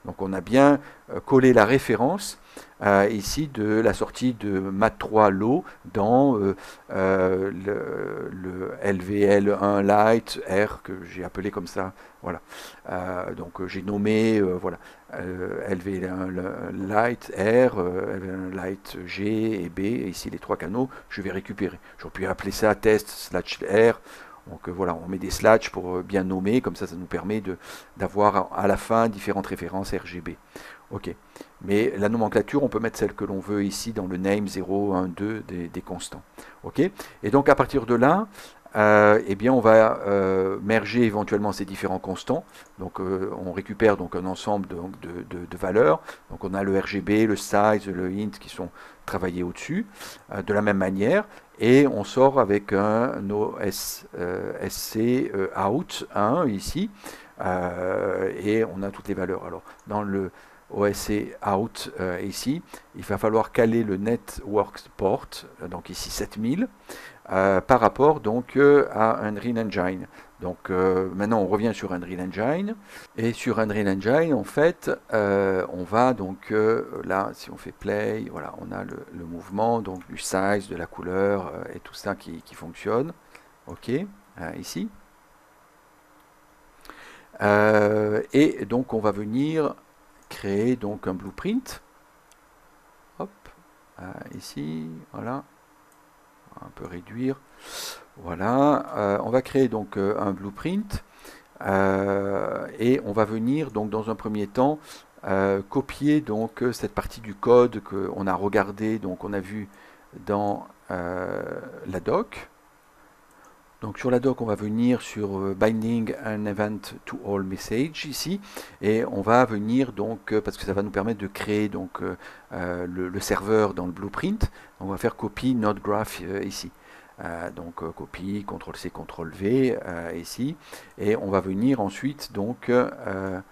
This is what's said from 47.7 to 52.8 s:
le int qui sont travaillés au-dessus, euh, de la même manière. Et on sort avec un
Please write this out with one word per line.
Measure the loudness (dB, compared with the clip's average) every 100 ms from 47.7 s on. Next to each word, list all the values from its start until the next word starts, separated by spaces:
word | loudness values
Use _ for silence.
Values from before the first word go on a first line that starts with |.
| 4 0
le | -4 -4
int | -4 -6
qui | -8 -16
sont | -12 -12 -12 -20 -18 -8
travaillés | -4 -4 -2
au-dessus, | -6 -6 -6 -4 -6 -12 -18 -18 -10
euh, | -8
de | 0
la | 2
même | 4 2
manière. | 2 2 2 2 0 -12 -20 -2
Et | 6 8 8
on | 4
sort | -2 6 6 6
avec | 4 2 2
un | 2